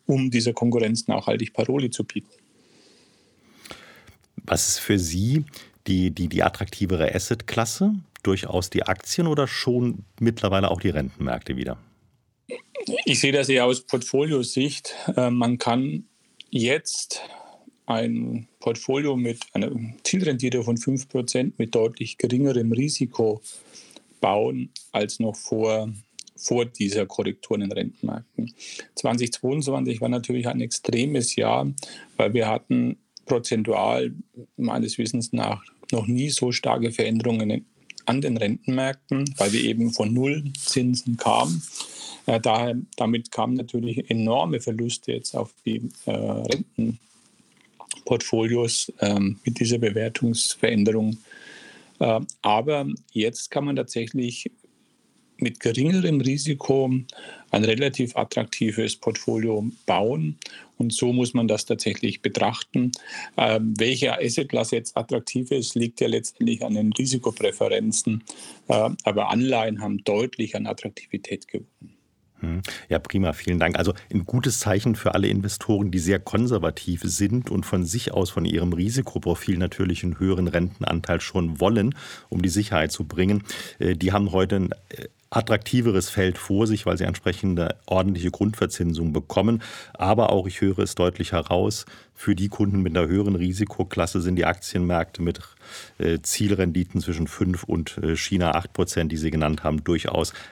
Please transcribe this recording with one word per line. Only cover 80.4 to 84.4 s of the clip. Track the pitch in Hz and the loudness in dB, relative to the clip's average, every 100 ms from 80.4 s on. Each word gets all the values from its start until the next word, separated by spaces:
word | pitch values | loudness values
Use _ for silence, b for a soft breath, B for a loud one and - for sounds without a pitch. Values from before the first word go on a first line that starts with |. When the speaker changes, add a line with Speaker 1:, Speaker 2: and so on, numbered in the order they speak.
| 87 | 2
Speaker 2:
Rentenanteil | 87 90 - - 85 - 82 | 2 0 -2 -2 -2 0 -2
schon | - 92 85 76 | 0 -2 -2 2
wollen, | 95 113 110 - B B B | 2 4 2 -2 B B B
um | 87 | -2
die | 90 | 0
Sicherheit | 92 104 82 78 | 0 2 2 2
zu | - | -2
bringen. | 76 - 92 104 - B B B | -6 0 2 2 -2 B B B
Äh, | 90 90 | 0 2
die | 92 | 2
haben | 101 101 | 2 2
heute | 92 | 2